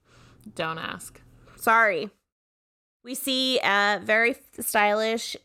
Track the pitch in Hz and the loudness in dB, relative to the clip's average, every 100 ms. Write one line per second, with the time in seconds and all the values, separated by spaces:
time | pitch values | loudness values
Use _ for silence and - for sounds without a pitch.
0 | _ - - - 214 - 160 160 - 180 | _ -20 -20 -20 -16 -8 -8 -6 -8 -10
1 | - - - - - - - 226 220 165 | -14 -20 -20 -20 -20 -6 2 4 4 0
2 | 208 - _ _ _ _ _ _ _ _ | -4 -10 _ _ _ _ _ _ _ _
3 | 240 254 269 262 262 254 175 202 202 202 | -12 -8 -2 0 0 0 2 2 2 0
4 | 214 220 233 269 _ - 233 220 208 214 | 0 2 2 -2 _ -12 -2 2 2 2
5 | 220 226 - - | 0 -2 -6 -12